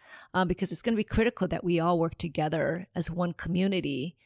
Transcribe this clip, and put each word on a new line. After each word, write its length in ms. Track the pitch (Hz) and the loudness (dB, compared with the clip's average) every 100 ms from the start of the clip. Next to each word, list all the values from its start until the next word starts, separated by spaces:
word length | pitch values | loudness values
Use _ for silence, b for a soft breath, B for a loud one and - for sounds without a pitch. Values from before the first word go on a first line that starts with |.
| B B B | B B B
um, 140 | 180 180 | 0 0
because 240 | 180 185 | 0 -2
it's 100 | 165 | -2
gonna 120 | - 220 | 0 0
be 60 | |
critical 440 | 220 - 226 240 180 | 2 2 2 2 -2
that 160 | 165 | 0
we 160 | 175 170 | 0 2
all 180 | 165 175 | 4 2
work 180 | 165 - | 0 -2
together 680 | 170 139 156 160 143 165 - - | -6 -2 0 0 0 -2 -6 -4
as 140 | 165 | -4
one 220 | 170 175 | -2 -2
community 840 | 165 - 175 190 190 147 135 156 - | -2 -2 0 2 2 0 -2 -6 -10